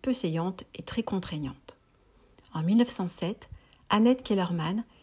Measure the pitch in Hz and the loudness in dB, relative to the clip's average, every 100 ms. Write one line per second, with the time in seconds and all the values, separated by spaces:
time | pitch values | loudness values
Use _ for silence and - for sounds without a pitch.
0 | 262 247 175 165 180 185 - - - - | -2 0 0 -2 -2 -6 -12 -14 -8 -6
1 | 226 190 - 156 139 - - - _ _ | -4 -4 -4 -6 -8 -10 -16 -20 _ _
2 | _ _ _ _ _ 160 165 226 240 - | _ _ _ _ _ -4 2 4 4 2
3 | 180 - 170 - - - _ _ - 208 | -2 -2 -2 -6 -12 -18 _ _ 0 4
4 | 233 254 - 202 175 170 160 208 - _ | 6 4 2 0 0 -2 -2 -4 -6 _